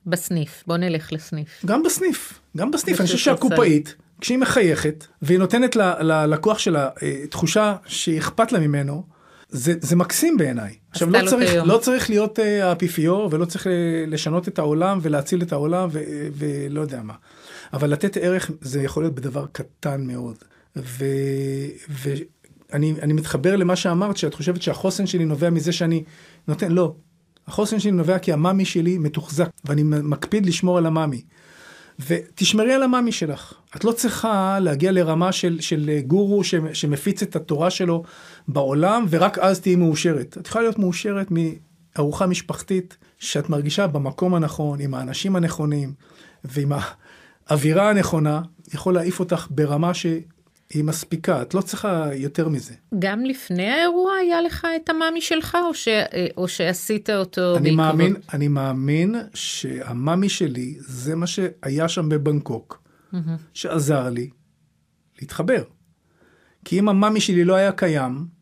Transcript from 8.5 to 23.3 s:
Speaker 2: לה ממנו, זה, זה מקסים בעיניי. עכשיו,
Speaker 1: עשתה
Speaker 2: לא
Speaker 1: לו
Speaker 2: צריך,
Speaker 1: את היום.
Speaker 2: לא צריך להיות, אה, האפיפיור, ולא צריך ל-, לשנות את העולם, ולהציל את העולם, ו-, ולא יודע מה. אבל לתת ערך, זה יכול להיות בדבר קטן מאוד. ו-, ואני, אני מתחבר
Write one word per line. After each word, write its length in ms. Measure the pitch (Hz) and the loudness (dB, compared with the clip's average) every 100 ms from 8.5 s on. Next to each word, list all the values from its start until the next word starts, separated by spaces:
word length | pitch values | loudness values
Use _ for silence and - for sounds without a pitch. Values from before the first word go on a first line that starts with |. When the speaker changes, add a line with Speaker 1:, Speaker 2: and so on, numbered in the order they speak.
Speaker 2:
לה 60 | 220 | 2
ממנו, 440 | 147 143 139 147 - _ - - - | 2 0 -2 -6 -10 _ -20 -20 -12
זה, 260 | 127 131 170 | -4 -2 0
זה 160 | 147 175 | 2 2
מקסים 400 | 175 - 330 285 | 2 2 2 2
בעיניי. 380 | 143 120 104 - _ | 2 -2 -8 -12 _
עכשיו, 180 | - 170 | -2 4
Speaker 1:
עשתה 100 | 196 | 4
Speaker 2:
לא 60 | |
Speaker 1:
לו 60 | 190 | 4
Speaker 2:
צריך, 200 | 247 180 | 4 4
Speaker 1:
את 40 | |
היום. 140 | 170 165 | 4 6
Speaker 2:
לא 100 | 226 | 4
צריך 320 | 240 254 - | 4 0 2
להיות, 280 | 208 214 214 | 2 2 0
אה, 300 | 214 208 185 | 0 2 2
האפיפיור, 600 | 175 180 170 156 190 208 | 2 0 0 2 2 0
ולא 120 | 156 | 0
צריך 220 | 170 185 190 | -2 -2 0
ל-, 480 | 175 170 165 156 | 0 2 0 -2
לשנות 340 | 156 156 170 175 | -4 -2 -2 -2
את 100 | 180 | -2
העולם, 400 | 151 151 185 196 | 0 2 2 0
ולהציל 400 | 156 147 143 185 | 0 -2 0 -2
את 100 | 170 | 0
העולם, 360 | 143 151 180 185 | -2 0 0 -2
ו-, 360 | 156 151 147 151 | -4 -8 -8 -8
ולא 480 | 143 151 143 143 147 | -6 -6 -4 -6 -6
יודע 220 | 151 127 | -6 -8
מה. 120 | 107 104 _ - - - - | -12 -14 _ -20 -20 -20 -10
אבל 180 | 135 147 | -2 0
לתת 260 | 147 202 - | 0 0 0
ערך, 340 | 175 185 - 156 | 0 0 -2 -10
זה 220 | 135 139 | -6 -4
יכול 200 | 135 - | -2 -2
להיות 120 | 160 | -2
בדבר 320 | 127 131 135 143 | -4 -6 -6 -8
קטן 540 | - - _ 151 139 131 | -12 -14 _ -6 -4 -6
מאוד. 300 | 123 123 110 _ _ _ 143 | -8 -10 -12 _ _ _ -14
ו-, 280 | 127 123 135 135 139 135 139 135 139 - - | -12 -6 -2 -2 -2 -2 -4 -6 -8 -12 -14
ואני, 1040 | 139 139 143 - _ _ - _ 143 156 156 | -8 -6 -6 -10 _ _ -20 _ -2 0 0
אני 100 | 147 | 0
מתחבר 440 | 156 156 | 0 0